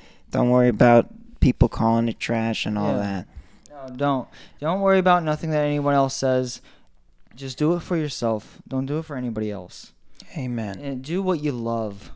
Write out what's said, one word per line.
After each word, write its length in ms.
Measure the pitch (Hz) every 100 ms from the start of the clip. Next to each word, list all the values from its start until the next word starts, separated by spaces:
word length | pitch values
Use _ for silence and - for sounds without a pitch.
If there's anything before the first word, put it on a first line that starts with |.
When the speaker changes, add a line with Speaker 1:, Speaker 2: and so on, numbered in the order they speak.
| - - -
Speaker 1:
don't 200 | 120 123
worry 180 | 127 123
about 380 | 110 123 117 - - - -
people 280 | - - 120
calling 380 | - 113 113 117
it 120 | 107
trash 460 | - 117 113 110 110
and 100 | 104
all 160 | 104 101
Speaker 2:
Yeah. 20 |
Speaker 1:
that. 280 | 101 98 104 - - - -
Speaker 2:
No, 260 | - 131 127
don't. 320 | 143 135 123 - - -
Don't 200 | 151 190
worry 160 | 196 190
about 240 | 185 180
nothing 260 | 160 151 160
that 120 | 151
anyone 300 | 147 147 143
else 200 | 143 135
says. 460 | - 135 127 127 - - - - _ _ _ -
Just 220 | 139 135 127
do 180 | 151
it 80 | 175
for 140 | - 170
yourself. 640 | 147 - 117 110 - - -
Don't 180 | 131 135
do 120 | 147
it 60 |
for 100 | 160 139
anybody 340 | 123 107 107
else. 420 | 101 90 - - _ - - - -
Speaker 1:
Amen. 420 | 127 120 104 95
Speaker 2:
And 200 | 143 131
do 200 | 135 175
what 180 | 190 170
you 120 | 147
love. 580 | 123 117 117 107 101 -